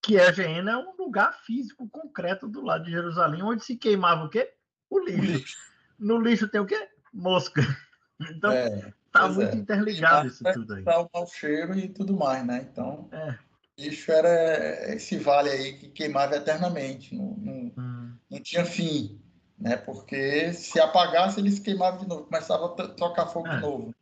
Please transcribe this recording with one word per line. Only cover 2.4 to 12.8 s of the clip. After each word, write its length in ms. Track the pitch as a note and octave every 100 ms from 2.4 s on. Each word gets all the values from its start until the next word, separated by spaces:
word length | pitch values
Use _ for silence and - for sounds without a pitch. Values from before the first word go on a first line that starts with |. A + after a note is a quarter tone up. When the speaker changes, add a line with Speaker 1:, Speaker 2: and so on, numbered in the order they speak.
| C4
Speaker 1:
do 120 | A3+
lado 220 | C4+ F#3
de 60 | E3+
Jerusalém, 500 | E3+ F3 E3 E3 D#3
onde 220 | G3+ A3+
se 120 | - -
queimava 480 | A3+ G3+ F3+ E3
o 40 | D#3
quê? 220 | G#3+ C5 _ _ _ _
O 60 | G4
Speaker 2:
O 40 |
Speaker 1:
lixo. 160 | F4 F3+
Speaker 2:
lixo. 340 | G3 D#3 - - - _ _ _
Speaker 1:
No 220 | G#3 A#3
lixo 280 | A3+ A3+ G#3+
tem 120 | G#3
o 60 | G3+
quê? 220 | G#4+ - _ _
Mosca. 480 | G3+ F3+ F3+ - -
<laughs> 240 | A#2 C#3 - _ _ _ D#3
Então, 200 | E3 G3+
Speaker 2:
É, 400 | B2+ A#2+ G2+ G2+ - _
Speaker 1:
tá 80 | -
Speaker 2:
pois 120 | F#3 F#3
Speaker 1:
muito 160 | G#3
Speaker 2:
é. 40 | A3+
Speaker 1:
interligado 540 | G3+ G3+ G#3+ F#3+ E3
Speaker 2:
Queimava 160 | D3+ C3+
Speaker 1:
isso 160 | - B2+ F#3
tudo 140 | G#2+
aí. 80 | G2
Speaker 2:
pra 160 | F#2+ E3
o 80 | E3+
mau 140 | F3 F3
cheiro 520 | - D3+ D3+ E3+ F#3+
e 80 | F#3
tudo 280 | - F#3+ G3
mais, 300 | C#3+ C3 A#2+
né? 200 | B2 -
Então, 380 | -